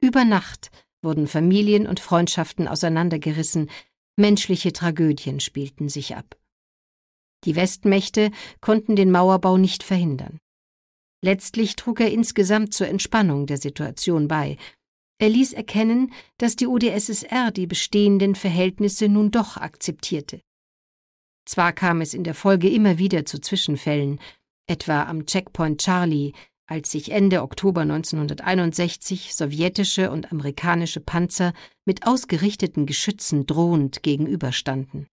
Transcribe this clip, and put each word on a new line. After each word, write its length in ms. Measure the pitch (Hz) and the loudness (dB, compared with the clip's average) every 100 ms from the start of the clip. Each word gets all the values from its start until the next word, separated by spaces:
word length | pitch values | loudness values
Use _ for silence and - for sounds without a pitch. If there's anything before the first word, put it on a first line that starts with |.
Über 240 | 254 254 240 | 2 4 4
Nacht 460 | 202 - - - _ _ _ | 2 0 -16 -20 _ _ _
wurden 240 | 160 151 147 | -4 -2 0
Familien 580 | 156 165 190 208 208 214 | 2 2 4 4 2 2
und 140 | 180 | -4
Freundschaften 680 | - 175 175 - 160 - 165 | 0 2 2 -2 -6 -4 -4
auseinandergerissen, 1000 | 160 170 160 175 165 156 156 156 175 151 - - _ _ - | -2 0 0 0 0 -2 -2 -2 -2 -4 -8 -20 _ _ 2
menschliche 580 | 208 202 - 180 180 | 4 4 2 -2 -2
Tragödien 680 | 156 170 160 160 147 - 139 | -2 -4 0 0 0 -4 -8
spielten 500 | - - 139 _ 147 | -8 -8 -10 _ -8
sich 260 | 143 135 120 | -6 -10 -12
ab. 200 | - - _ _ _ _ _ _ _ _ _ _ | -14 -20 _ _ _ _ _ _ _ _ _ _
Die 120 | - 156 | -4 0
Westmächte 760 | 185 - 208 196 190 - 214 208 - - | 0 2 2 2 2 0 0 0 -18 -10
konnten 360 | - 220 214 214 | 0 0 2 4
den 160 | 190 | 6
Mauerbau 460 | 180 185 185 185 185 | 6 6 4 4 4
nicht 260 | 190 - | 4 0
verhindern. 560 | - 190 170 135 135 160 _ _ _ _ _ _ _ _ | -4 0 0 -2 -8 -16 _ _ _ _ _ _ _ _
Letztlich 540 | 185 196 - 233 214 - | 0 0 0 0 -2 -2
trug 240 | - 220 | -6 0
er 120 | 226 | 0
insgesamt 640 | 220 226 - 190 214 214 | 2 0 2 2 2 0
zur 140 | - 190 | -2 -2
Entspannung 580 | 190 - 226 196 143 143 | -2 0 2 2 2 -2
der 120 | 143 | -4
Situation 680 | 143 - 147 135 - 170 147 | -4 -6 -8 -4 0 0 0
bei. 300 | 156 143 143 - _ _ _ _ _ | 0 -2 -8 -14 _ _ _ _ _
Er 100 | 214 | 2
ließ 240 | 220 262 | 4 2
erkennen, 580 | - 208 202 220 240 254 - - _ | 0 -4 0 2 2 0 -4 -20 _
dass 160 | 233 226 | -2 0
die 100 | 247 | 0
U 140 | 247 | 2
d 100 | 226 | 0
S 180 | - - | 0 -2
S 120 | 208 | -4
R 300 | - 247 240 | -4 -2 0
die 160 | 196 180 | -2 -4
bestehenden 680 | 180 - 208 208 196 196 | -4 0 4 6 6 4
Verhältnisse 760 | 190 196 170 185 185 202 196 214 | 2 0 2 0 2 -2 2 2
nun 200 | 208 214 | 4 4
doch 280 | 233 208 - | 2 -2 -6
akzeptierte. 840 | 160 _ - 165 - 160 143 - _ _ _ _ _ _ _ _ _ _ - | -12 _ -8 -8 -6 -6 -8 -16 _ _ _ _ _ _ _ _ _ _ -8
Zwar 260 | - 175 | 0 0
kam 300 | 165 185 170 | 2 0 0
es 140 | 160 - | -2 -4
in 80 | |
der 100 | 170 | -6
Folge 340 | 151 196 190 180 | -2 2 4 4
immer 300 | 233 208 165 | 4 4 4
wieder 300 | 190 180 147 | 2 0 -2
zu 120 | 147 | -6
Zwischenfällen, 800 | - 196 - 143 - 147 143 143 - - _ _ - | -4 -4 -2 -2 -2 -2 -2 -4 -10 -20 _ _ -8
etwa 380 | 170 - 151 | -6 -2 -2
am 240 | 151 160 151 | -2 -6 -4
Checkpoint 540 | 190 190 - 160 151 | -4 -4 -4 -2 -2
Charlie, 520 | - 180 175 151 143 - - _ _ | 0 0 2 0 -2 -8 -20 _ _
als 240 | 160 151 | -10 -6
sich 220 | 156 147 | -8 -4
Ende 320 | 208 196 180 | 2 4 4
Oktober 420 | 135 - 196 175 151 | -2 -2 0 0 0
neunzehnhunderteinundsechzig 1500 | 151 165 160 147 147 - 185 170 160 175 - - 190 - - | -2 -2 -4 -4 -4 -2 0 0 0 -4 -4 -8 -8 -8 -6
sowjetische 720 | 151 147 170 185 196 - 185 | -6 -2 -2 0 -2 0 0
und 220 | 156 - | -2 -6
amerikanische 680 | 160 143 143 175 170 170 - | -6 -6 -4 -2 0 -2 -6
Panzer 520 | - 170 180 - 175 170 - _ - | -4 -2 -2 0 -2 -2 -14 _ -4
mit 220 | 190 - | -2 0
ausgerichteten 800 | 254 - 165 196 208 185 - 143 | 0 0 0 0 -2 -4 -2 -2
Geschützen 580 | 143 - 202 - 151 135 | -2 -4 -4 -2 -2 -2
drohend 560 | 151 170 170 139 - | 0 2 2 0 -2
gegenüberstanden. 1040 | - 143 151 190 131 127 - 135 135 143 143 | -2 0 -2 -2 -4 -4 -4 -6 -6 -12 -14